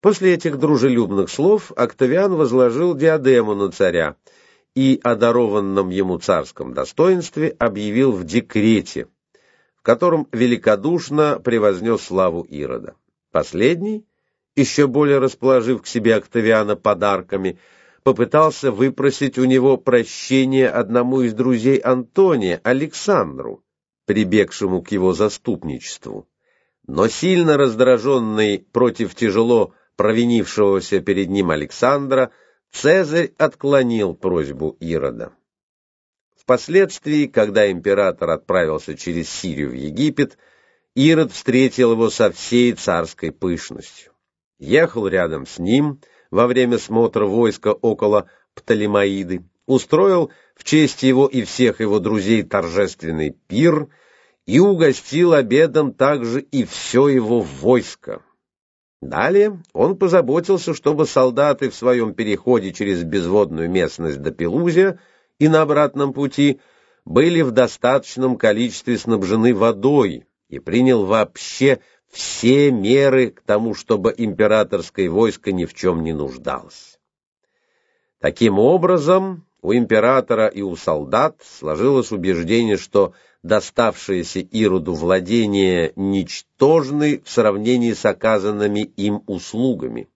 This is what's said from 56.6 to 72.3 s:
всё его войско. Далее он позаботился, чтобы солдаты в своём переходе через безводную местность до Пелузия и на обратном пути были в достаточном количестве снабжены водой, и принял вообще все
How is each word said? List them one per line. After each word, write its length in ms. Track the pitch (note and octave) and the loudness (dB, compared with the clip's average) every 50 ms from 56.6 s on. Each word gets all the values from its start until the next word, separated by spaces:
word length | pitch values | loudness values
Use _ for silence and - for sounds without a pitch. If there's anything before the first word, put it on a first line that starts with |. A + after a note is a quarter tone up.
| A2+ | -4
всё 420 | - - - - - - B2 C#3 | -4 -8 -14 -10 0 2 4 4
его 340 | C#3+ C3+ B2+ A2 G#2+ A#2+ A#2 | 4 4 2 2 2 0 0
войско. 840 | G2 D2 C#2 C2+ D2 A2 B2+ A#2+ F2+ - - _ - - - - _ _ _ _ _ _ _ _ _ _ _ _ _ _ _ _ | -2 -4 -10 -2 2 2 2 2 0 -4 -16 _ -14 -14 -14 -14 _ _ _ _ _ _ _ _ _ _ _ _ _ _ _ _
Далее 580 | - - C2 D#2 A2 D3+ F#3 G3+ G#3 G#3+ G3 E3+ E3 _ _ | -14 -8 -4 -2 0 2 4 4 2 2 0 -8 -18 _ _
он 240 | - A#2 E3 F#3+ | 0 0 0 2
позаботился, 800 | - G3 F3+ E3+ F3+ C3 A#2+ C#3+ E3+ E3+ - G3 F3 - E3+ D#3 | 0 0 4 4 4 4 2 0 -2 2 0 -2 0 0 -6 -8
чтобы 320 | - _ D3 D3+ D3 D#3 | -2 _ -2 0 0 -2
солдаты 600 | - - C#3 C3 B2+ A#2+ C3 C#3+ D3 C#3 - C#3 A#2+ | 0 2 2 2 2 2 2 2 2 2 0 -4 -6
в 60 | - | -6
своём 380 | - A2+ B2+ B2+ B2 A2+ A2 F2 | -2 0 0 2 2 0 -4 -4
переходе 580 | - A2+ G#2+ G2+ F#2+ _ B2 B2 A2+ F#2+ F#2+ | -6 -4 -4 -4 -2 _ 0 0 0 0 -4
через 320 | E2+ - G#2+ G2+ F#2+ F2 E2+ | -6 -4 -2 -2 -2 -2 -4
безводную 640 | D#2+ D#2 G2 E2+ F2 F#2+ G#2+ G2+ D2 D#2+ D#2 E2 E2+ | -4 -4 -4 -2 0 2 2 2 0 -2 -6 -4 -2
местность 520 | F#2 F#2+ E2+ D2 - - E2 D#2+ C#2+ C#2 | 0 0 -2 -2 -4 -6 -6 -6 -6 -6
до 100 | C#2+ D#2 | -8 -8
Пелузия 680 | D2+ - E2+ E2+ F#2+ D3 E3+ F3 D#3 F3+ F#3+ G3 F3+ - _ _ _ _ _ _ _ _ | -6 -4 -6 -4 -2 -2 -2 0 2 2 2 2 -2 -6 _ _ _ _ _ _ _ _
и 80 | D3+ | 2
на 160 | D#3 D#3+ D#3 D#3 | 4 4 4 2
обратном 500 | D3 D3+ D3 D3 - - - C#3 C#3 C3+ | 2 2 0 0 0 0 -4 -4 -4 -2
пути 460 | C3+ C#3+ C#3 - - C#3+ C#3+ C3+ - _ _ _ _ _ _ _ _ _ | -4 -6 -4 0 2 2 2 0 -2 _ _ _ _ _ _ _ _ _
были 380 | - D#2+ A#2 D3+ E3+ F3 E3 | 0 2 2 4 4 2 2
в 80 | D#3 B2+ | 0 2
достаточном 880 | A2 B2+ B2 G#2+ - _ - B2 A#2+ A2 - - - B2 C3 B2+ B2 | 4 2 2 2 0 _ 0 0 0 0 -2 -6 -6 -2 -2 -2 0
количестве 600 | - - A2 G#2 A2 B2 A#2+ F2+ - - B2+ A#2+ G2+ | 2 2 2 2 2 -2 -4 -6 -8 -4 -4 -4 -4
снабжены 560 | - A#2 A2+ G#2 F#2+ F2+ G#2 A2 A2+ B2 A#2+ | 0 -2 -2 -2 0 0 0 2 2 2 2
водой, 720 | F#2+ A2 A#2 A2 G2 G#2 C3+ D3 C#3+ A2+ F#2+ C#2+ A#1+ _ _ _ _ _ _ | 4 2 0 0 0 0 2 4 4 2 2 -2 -8 _ _ _ _ _ _
и 100 | C2+ C#2 | -16 -14
принял 460 | _ D2+ F#2 A#2+ B2+ C3 B2 A2+ G2 | _ -2 0 2 4 4 4 2 2
вообще 760 | F#2 G#2+ A2+ - - _ - - - - - C3 C#3 C3 - _ _ _ _ _ _ | 2 2 0 0 -2 _ -16 -16 -14 -4 0 2 2 2 0 _ _ _ _ _ _
все 600 | _ - - - | _ -14 -12 -12